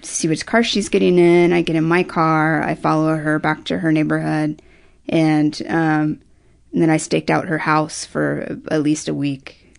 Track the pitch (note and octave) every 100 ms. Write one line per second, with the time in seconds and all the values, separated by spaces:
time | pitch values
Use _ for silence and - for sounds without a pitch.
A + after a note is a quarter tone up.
0 | - - D#3+ D#3 - A3+ A#3 G3+ - G3
1 | F#3 F3 F3 F3 F3 F3 E3 D#3+ D#3+ F3
2 | F3+ F3+ D#3+ D#3 D#3 D#3 - D#3 D#3 D#3
3 | D#3 D#3+ D3+ D3+ D3+ D#3 - F3 D#3+ D#3
4 | D3+ D#3 D#3 D#3 D3+ D#3 - _ - _
5 | - E3 D#3+ D#3 D3+ D3 - E3 D#3+ D#3
6 | D3+ - _ - _ _ - - E3 D#3+
7 | - D#3+ - D#3 F3+ D#3 E3 D#3 D#3 -
8 | - D3+ D3 D3 - C#3 - D#3 D3 D3+
9 | - D3 C#3+ C3+ - - _